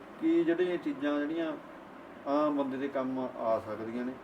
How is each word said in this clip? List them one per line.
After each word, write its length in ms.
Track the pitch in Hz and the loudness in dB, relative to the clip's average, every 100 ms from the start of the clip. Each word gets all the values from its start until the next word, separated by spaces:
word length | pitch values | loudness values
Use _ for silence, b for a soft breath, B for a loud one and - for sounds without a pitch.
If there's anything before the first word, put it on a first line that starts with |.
| - - | -16 0
ਕੀ 220 | 160 165 | 4 6
ਜਿਹੜੀਆਂ 340 | 330 180 180 - | 6 4 2 2
ਚੀਜ਼ਾਂ 420 | - 190 147 294 | -2 -2 0 0
ਜਿਹੜੀਆਂ 320 | 294 330 320 285 - - - - - - 139 | 0 -2 -2 -4 -10 -16 -16 -18 -16 -10 0
ਆਮ 300 | 147 151 143 | 2 4 2
ਬੰਦੇ 200 | 135 131 | 0 0
ਦੇ 100 | 139 | -2
ਕੰਮ 400 | 135 131 131 127 120 | 0 0 0 -2 -2
ਆ 220 | 117 110 104 | 2 2 0
ਸਕਦੀਆਂ 380 | 107 113 120 123 | -6 -4 -4 -4
ਨੇ, 60 | 127 | -6